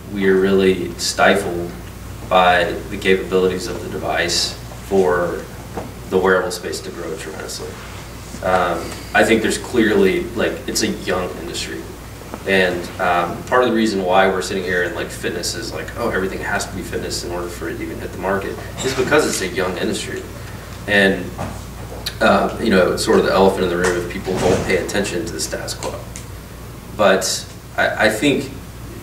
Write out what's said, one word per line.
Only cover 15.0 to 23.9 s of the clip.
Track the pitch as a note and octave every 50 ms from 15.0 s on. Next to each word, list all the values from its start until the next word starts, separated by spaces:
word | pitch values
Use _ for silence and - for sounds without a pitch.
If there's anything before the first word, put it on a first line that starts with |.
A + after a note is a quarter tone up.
| - -
fitness | - - - - - F2 E2+ - F2+
is | F2 - - D#2
like, | D#2 D#2+ - - A2+
"Oh, | A#2+ A2+
everything | - F#2 F#2+ F#2+ F#2+ -
has | - - G#2 G2 -
to | - G2
be | F#2
fitness | F2 - F#2+ F2 F2+ F2 - - -
in | D#2+
order | E2 D#2 F2
for | F2 - - E2+ E2
it | D#2
to | - E2
even | E2 - -
hit | F#2 F2+ F2+
the |
market," | F#2 F2 F#2+ G2 G2 G2 - - - - - - - -
is | C3 C3
because | C3 B2+ - D3 D3+ B2
it's | A2 - -
a | F#2+ F2+ F2+
young | F#2+ F#2 F2+ F2+
industry. | E2+ F#2 G#2+ F#2+ - - - - - - - - - - - - - - - - - -
And, | - G#2 G2+ G2 F#2+ F#2+ F#2 F2+ F2+ - F2+ F2+ - - - - - - - - - - - - - - -
uh, | A2+ - - D3 - - - -
you | A2+ A2
know, | G2 F#2 F2 F2 -
it's | - -
sort | G#2+ G#2+ F#2+
of | F2
the | - F#2+
elephant | F#2+ G2 F#2+ F#2 F#2+ F#2+
in | F2+
the | E2+
room | F2 F2+ F#2